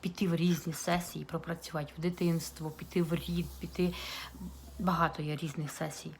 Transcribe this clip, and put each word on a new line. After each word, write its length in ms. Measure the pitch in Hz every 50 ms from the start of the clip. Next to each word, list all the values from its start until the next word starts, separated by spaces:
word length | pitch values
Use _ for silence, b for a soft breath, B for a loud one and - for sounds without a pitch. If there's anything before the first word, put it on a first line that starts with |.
піти 260 | - 185 180 - 202 185
в 80 | 170
різні 380 | 156 165 180 175 160 - 170 156
сесії, 520 | - - - 175 175 175 - - 160 151
пропрацювати 680 | - - 165 165 - 170 170 - - - 156 147 143 - 160
в 40 |
дитинство, 720 | 160 180 175 - 180 170 165 165 - - - - 156 156
піти 320 | 156 - 160 - - 185 175
в 100 | 156 170
рід, 320 | 156 - - 170 170 170 - - -
піти, 340 | - 175 - - 180 180 175 B B B B B B B B - 180 180 - - - - - -
багато 440 | 190 180 175 160 170 160 - - 151
є 120 | 151 151
різних 360 | 147 170 156 139 - 151 139
сесій. 400 | - - 160 156 147 - - 160 156 -